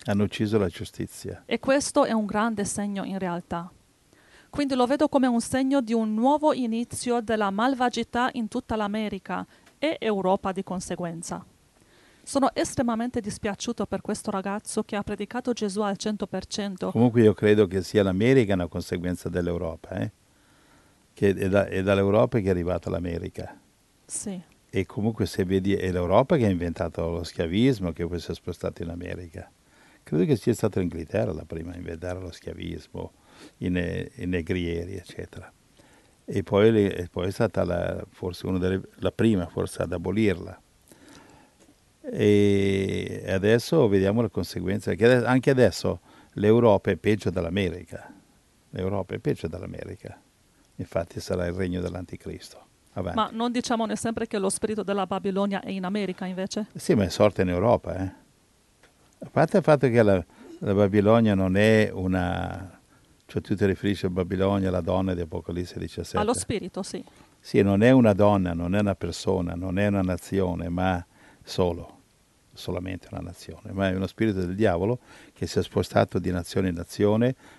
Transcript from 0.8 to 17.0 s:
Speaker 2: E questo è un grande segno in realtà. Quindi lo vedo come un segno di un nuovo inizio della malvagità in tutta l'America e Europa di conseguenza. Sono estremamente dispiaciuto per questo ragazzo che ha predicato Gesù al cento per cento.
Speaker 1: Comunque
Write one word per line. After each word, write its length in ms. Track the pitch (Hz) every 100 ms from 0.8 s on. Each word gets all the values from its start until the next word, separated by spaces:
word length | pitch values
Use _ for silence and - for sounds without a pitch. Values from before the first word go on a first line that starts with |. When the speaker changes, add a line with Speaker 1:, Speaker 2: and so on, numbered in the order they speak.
| 95 - 95 - 95 - -
Speaker 2:
E 140 | 233
questo 460 | - 277 - 285 277
è 60 |
un 140 | 220 208
grande 400 | 208 233 208 202
segno 380 | - 202 196 -
in 120 | 190
realtà. 540 | 185 175 - 170 180 - _ _ _ _ _ - _
Quindi 260 | - 285 254
lo 100 | 247
vedo 220 | 285 302
come 200 | 277 254
un 140 | 233
segno 400 | - 262 269 277
di 120 | 220
un 200 | 233 220
nuovo 400 | 214 254 294 302
inizio 680 | 277 240 226 240 - 247 240
della 280 | 214 220 196
malvagità 800 | 196 247 254 247 233 226 240 254
in 140 | 247 214
tutta 280 | 240 - 220
l'America 680 | 202 214 214 196 - 185 180 _ _ _
e 200 | 294 330
Europa 520 | 220 196 185 196 196
di 120 | 185
conseguenza. 840 | - 185 - 175 175 165 - 175 - _ _ _ _ _ _ _
Sono 260 | - 277 262
estremamente 680 | - 330 - 240 220 240 240
dispiaciuto 640 | 208 - 214 190 - - 101
per 160 | 190
questo 300 | - 208 -
ragazzo 520 | 196 196 202 - 220
che 120 | 214 208
ha 60 |
predicato 500 | 202 202 208 240 247
Gesù 280 | 233 208 190
al 140 | 208 196
cento 320 | 214 208 196
per 180 | 190 -
cento. 460 | - 202 185 -
Speaker 1:
Comunque 300 | 113